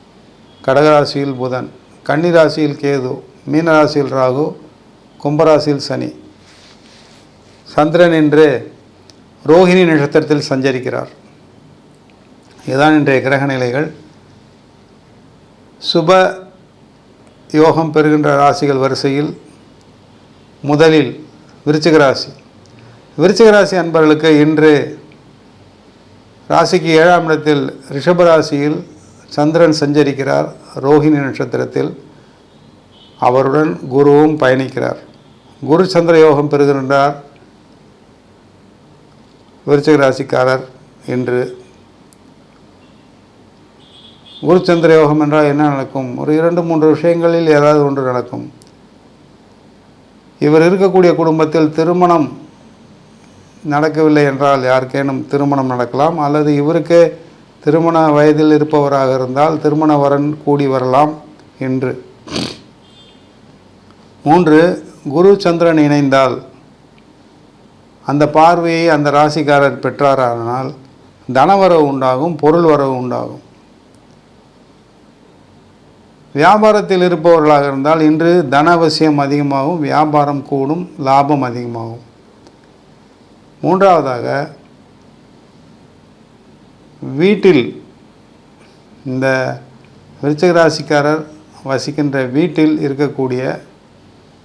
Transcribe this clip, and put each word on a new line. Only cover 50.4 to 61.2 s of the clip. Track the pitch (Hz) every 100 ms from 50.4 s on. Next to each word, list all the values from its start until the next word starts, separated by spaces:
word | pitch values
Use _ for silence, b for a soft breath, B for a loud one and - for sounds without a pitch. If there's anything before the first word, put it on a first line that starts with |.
இவர் | 147 156 165
இருக்கக்கூடிய | 185 196 185 180 160
குடும்பத்தில் | 160 160 156 165 151 156
திருமணம் | 160 180 180 170 131 - - - - - - - _ _ - - - _ 151
நடக்கவில்லை | 147 156 151 156 151 143
என்றால் | 135 143 135 127
யாருக்கேனும் | 131 131 139 139 131 -
திருமணம் | 143 143 139 131
நடக்கலாம், | 123 120 131 156 170 143
அல்லது | 151 151 143
இவருக்கே | 147 165 156 170 165 - B B B _
திருமண | 151 160 165 165 160 147
வயதில் | 151 151 156 151
இருப்பவராக | 151 151 143 139 135 131
இருந்தால் | 127 131 156 156
திருமண | 151 151 156 147
வரன் | 139 143 147 151
கூடி | - 143 139
வரலாம் | 131 127 127 151 156